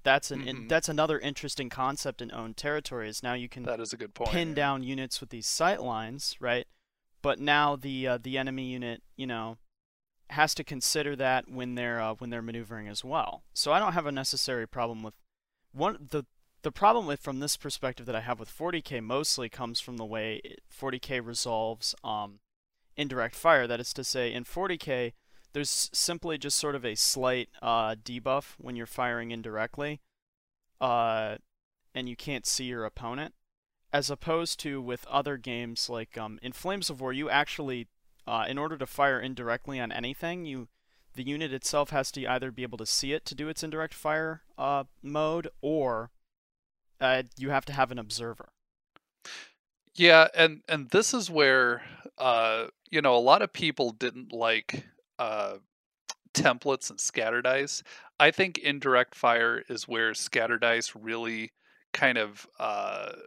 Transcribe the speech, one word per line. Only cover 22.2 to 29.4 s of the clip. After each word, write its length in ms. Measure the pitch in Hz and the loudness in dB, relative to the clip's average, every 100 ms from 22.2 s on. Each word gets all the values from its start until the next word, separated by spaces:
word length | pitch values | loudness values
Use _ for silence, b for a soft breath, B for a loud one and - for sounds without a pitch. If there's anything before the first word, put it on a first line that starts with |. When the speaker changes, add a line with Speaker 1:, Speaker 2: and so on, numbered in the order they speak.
| 101 101 _ _ _ _ _ | -6 -12 _ _ _ _ _
Speaker 1:
indirect 420 | - 147 123 113 - | -8 -4 -2 -4 2
fire. 300 | 165 147 120 | 6 6 4
That 140 | 117 | -2
is 140 | 123 | -4
to 100 | - | -6
say, 260 | 127 131 120 | -4 -2 -2
in 140 | 120 | -4
forty 320 | 120 170 190 170 | -6 -6 -4 -4
K, 380 | - 127 120 - _ - _ | -2 -2 -2 -6 _ -20 _
there's 340 | 143 139 - - | -6 -2 -2 -2
simply 420 | - - 170 175 151 | 0 -2 -2 -4 -4
just 220 | 143 - | -2 0
sort 160 | 151 | 0
of 100 | 139 | -2
a 100 | 117 | -4
slight, 540 | 107 - 135 127 127 - - | 0 0 2 0 0 -2 -4
uh, 320 | 117 117 113 | 0 2 2
debuff 600 | 110 123 120 131 135 - - | -4 -8 -6 0 -2 -2 -16
when 180 | 127 120 | -12 -10
you're 80 | |
firing 460 | 113 - 123 120 117 | -8 -2 -2 -2 -6
indirectly, 720 | 117 | -8